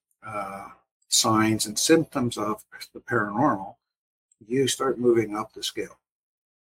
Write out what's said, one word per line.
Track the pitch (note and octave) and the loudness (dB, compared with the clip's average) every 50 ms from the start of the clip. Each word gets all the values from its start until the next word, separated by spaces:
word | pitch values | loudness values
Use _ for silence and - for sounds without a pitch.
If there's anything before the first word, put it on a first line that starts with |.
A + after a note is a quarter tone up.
| _ _ _ _ | _ _ _ _
uh, | - A2+ G#2+ G2+ G2+ F#2+ G2 G2 F#2+ - - _ _ _ _ _ _ - | -16 -12 -10 -10 -8 -10 -10 -14 -14 -16 -20 _ _ _ _ _ _ 0
signs | - - - A#2 A2 G#2+ G#2+ A2 A2 G#2+ - | 0 2 4 4 4 4 4 4 2 0 -2
and | G#2+ G#2+ - | -4 -4 -2
symptoms | - - E3 E3 D3+ - - C3+ B2 A#2+ - | 4 4 4 4 4 0 -4 -4 -4 -4 -4
of | A2+ G#2 G#2+ G#2+ - - _ - - - - | -4 -6 -6 -6 -8 -10 _ -20 -20 -20 -20
the | - - | -20 -16
paranormal, | - - A#2+ A2 G#2 G2+ G#2 A#2+ D3 C#3+ G#2+ F#2+ F#2+ - - _ _ _ _ _ _ _ _ _ _ _ _ _ G2+ | -8 -2 -2 0 0 0 0 0 2 2 2 0 -6 -14 -16 _ _ _ _ _ _ _ _ _ _ _ _ _ -10
you | G#2+ B2 C3+ C3 A#2 | -4 -2 0 0 0
start | - - C3 C3 A2+ A2+ | 0 -2 -2 -2 -2 2
moving | B2 A#2+ A#2 A#2 G#2+ G#2 G#2 | 4 4 4 4 2 0 -6
up | G#2+ G#2 - - | -8 -10 -10 -12
the | G2+ | -10
scale. | - - - A2 F#2+ - - _ _ _ _ _ _ _ _ _ _ _ _ _ _ | -10 -8 -8 -8 -10 -10 -12 _ _ _ _ _ _ _ _ _ _ _ _ _ _